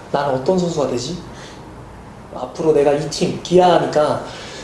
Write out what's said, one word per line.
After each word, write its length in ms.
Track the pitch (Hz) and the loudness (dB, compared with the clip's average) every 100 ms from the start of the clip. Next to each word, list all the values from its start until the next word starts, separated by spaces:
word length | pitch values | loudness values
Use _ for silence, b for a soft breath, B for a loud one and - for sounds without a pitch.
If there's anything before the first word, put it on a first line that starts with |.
| - | -4
나는 280 | 143 143 131 | -2 0 0
어떤 160 | 131 185 | 2 2
선수가 300 | 175 160 131 | 0 0 0
되지? 280 | 120 127 175 - B B B - - - - - - - | -2 -4 -8 -10 B B B -16 -18 -18 -18 -18 -18 -14
앞으로 400 | - 127 - 160 | -10 -8 0 2
내가 180 | 143 143 | 4 4
이 140 | 151 156 | 2 -2
팀, 280 | - 156 131 | -2 -2 -2
기아니까, 800 | - 175 180 165 160 151 151 113 B B B B | 2 6 8 6 4 2 2 0 B B B B